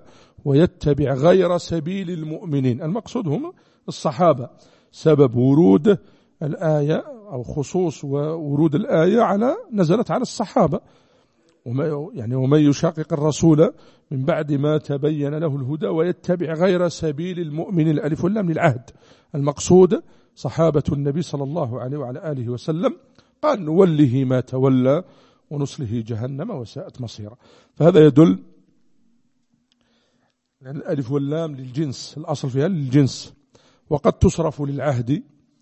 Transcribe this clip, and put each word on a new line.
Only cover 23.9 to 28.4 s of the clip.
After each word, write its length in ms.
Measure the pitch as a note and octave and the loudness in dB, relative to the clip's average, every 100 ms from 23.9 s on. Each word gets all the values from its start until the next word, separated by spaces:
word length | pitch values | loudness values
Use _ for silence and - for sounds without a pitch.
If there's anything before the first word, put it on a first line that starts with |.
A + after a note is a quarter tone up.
| D3 C#3+ C3 B2+ | 6 2 2 0
ما 140 | B2+ | -2
تولى 640 | - C3 C3+ C3 B2+ D3+ - _ _ _ _ | -2 0 2 4 4 2 -2 _ _ _ _
ونصله 540 | D3 C#3 - A#2 A#2+ A2 | -8 -8 -8 -6 -6 -6
جهنم 420 | A2 B2+ C#3 G#3+ | -8 -8 -8 -10
وساءت 520 | E3 A2 - F#3+ - | -10 -12 -14 -16 -12
مصيرا". 340 | A#2 - G#2 B2 _ _ _ - | -14 -12 -18 -18 _ _ _ 2
فهذا 300 | D#3 F#3 D3+ | 6 8 8
يدل، 380 | C3 F3 F#3+ | 8 6 4